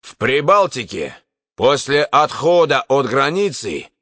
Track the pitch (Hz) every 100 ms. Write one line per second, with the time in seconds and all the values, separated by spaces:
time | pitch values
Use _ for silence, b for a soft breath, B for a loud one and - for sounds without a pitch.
0 | - - 120 143 147 202 190 127 98 92
1 | - - _ _ _ - 120 139 - 143
2 | - 139 151 - 160 262 160 135 - 135
3 | 127 131 139 180 202 131 - - - _